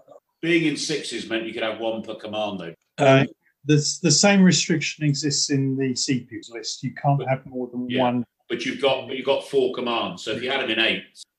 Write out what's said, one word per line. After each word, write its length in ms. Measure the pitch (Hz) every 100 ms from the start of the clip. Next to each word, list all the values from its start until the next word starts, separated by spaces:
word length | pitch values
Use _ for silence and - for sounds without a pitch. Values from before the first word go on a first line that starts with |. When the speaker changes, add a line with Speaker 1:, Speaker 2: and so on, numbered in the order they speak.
| - - _ _
Speaker 1:
being 240 | 165 170
in 120 | 156 139
sixes 500 | - 147 - 113 107
meant 180 | 113
you 80 | 110
could 100 | 113
have 160 | 110 110
one 240 | 113 110
per 120 | 110
command, 440 | - 104 107 104 95
though. 140 | 82 - _ -
Speaker 2:
Uh, 180 | 139 135
Speaker 3:
Um, 60 | 139 - _ _
Speaker 2:
the, 180 | 139 151 147 -
the 80 | 165
same 320 | 147 202 196
restriction 640 | 185 - - 156 - -
exists 440 | 151 139 147 - -
in 260 | 139 135
the 200 | 131 135
C 240 | 120 - 123
P 160 | -
U's 160 | 107 -
list. 320 | 113 - -
You 100 | 127
can't 240 | - 143 139
Speaker 1:
But 100 | 123
Speaker 2:
have 160 | 135 135
more 200 | 127 123
than 220 | 123 123
Speaker 1:
Yeah. 140 | 127
Speaker 2:
one. 220 | 123 123 - _ -
Speaker 1:
But 160 | 117
you've 160 | 131 117
got, 280 | 135 135 120
but 100 | 135
you've 80 |
got 240 | 135 139 -
four 240 | 139 123
commands. 500 | 120 120 113 95 87
So 100 | 113
if 100 | 110
you 80 | 123
had 100 | 139
them 80 | 113
in 80 | 113
eights, 460 | 110 92 - - -